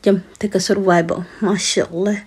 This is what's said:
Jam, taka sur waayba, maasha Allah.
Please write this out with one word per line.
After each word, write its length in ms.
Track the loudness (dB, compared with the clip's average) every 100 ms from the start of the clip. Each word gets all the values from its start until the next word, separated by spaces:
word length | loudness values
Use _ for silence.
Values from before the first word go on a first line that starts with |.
Jam, 160 | 2 0 -2 -8
taka 220 | -4 -2
sur 180 | 0 0
waayba, 380 | 4 2 2 -4 -8 -4
maasha 440 | -2 0 -2 -2 -2
Allah. 300 | -2 -2 -4